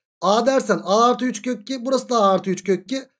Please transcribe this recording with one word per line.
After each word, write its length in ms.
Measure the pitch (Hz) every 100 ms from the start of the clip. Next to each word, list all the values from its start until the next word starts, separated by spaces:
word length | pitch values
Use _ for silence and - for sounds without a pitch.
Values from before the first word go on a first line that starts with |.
| _ _
A 240 | 180 220 240
dersen 360 | 262 - 185
A 220 | 180 214 240
artı 200 | 240 254
üç 160 | -
kök 200 | 247 247
iki. 240 | - 262 247
Burası 240 | 254 254
da 80 | 233
A 140 | 196
artı 180 | 185 190
üç 140 | 185
kök 200 | - 180
iki. 200 | - 269 -